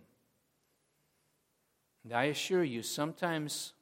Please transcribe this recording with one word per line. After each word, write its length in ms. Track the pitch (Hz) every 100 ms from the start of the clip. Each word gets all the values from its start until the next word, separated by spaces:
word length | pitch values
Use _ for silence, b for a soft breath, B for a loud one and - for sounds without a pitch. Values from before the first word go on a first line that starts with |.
| - _ _ _ _ _ _ _ _ _ _ _ _ _ _ _ _ _ _ _ 113
And 80 |
I 120 | 117 139
assure 380 | 147 - 185
you, 180 | 165 117
sometimes, 920 | 110 - 147 160 175 160 151 - - -